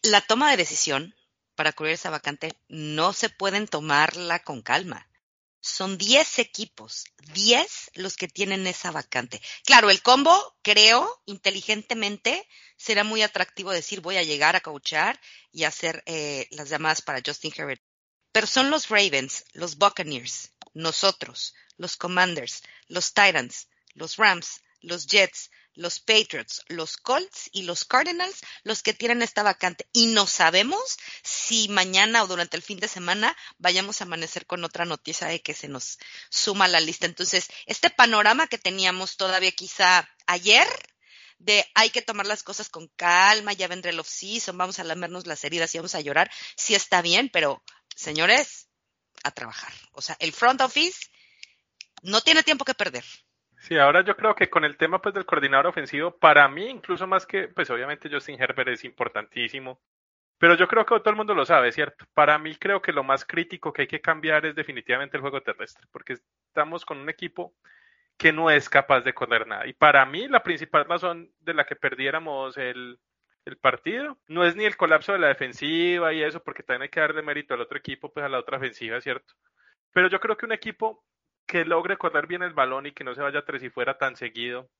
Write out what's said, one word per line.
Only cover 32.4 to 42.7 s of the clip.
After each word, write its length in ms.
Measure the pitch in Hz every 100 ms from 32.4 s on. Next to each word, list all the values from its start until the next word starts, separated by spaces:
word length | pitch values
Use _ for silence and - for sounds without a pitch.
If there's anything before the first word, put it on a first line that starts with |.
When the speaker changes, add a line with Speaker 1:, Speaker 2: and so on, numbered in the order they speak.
| 170 160
Speaker 1:
el 60 |
fin 160 | - 196
de 100 | 214
semana 460 | - 175 190 220 339 - -
vayamos 440 | 180 180 196 190
a 20 |
amanecer 420 | 180 165 160 - -
con 180 | 175 170
otra 180 | -
noticia 440 | 175 156 - 160 165
de 140 | 165
que 120 | -
se 160 | 147 147
nos 280 | 135 - - - - -
suma 380 | - - 202 190
la 140 | 175
lista. 240 | 160 165 175
Entonces, 440 | 170 180 233 - - -
este 240 | 226 339
panorama 580 | - 240 220 208 247 320
que 100 | 226
teníamos 580 | 185 190 185 185 190 -
todavía 360 | 190 185 185
quizá 580 | 180 185 - 185 180 165 _ -
ayer, 400 | 180 180 220 381 539 - _ _ - - _
de 260 | 175 208 - -
hay 160 | 226
que 100 | 247
tomar 240 | 233 208 196
las 180 | 214
cosas 260 | - 196 -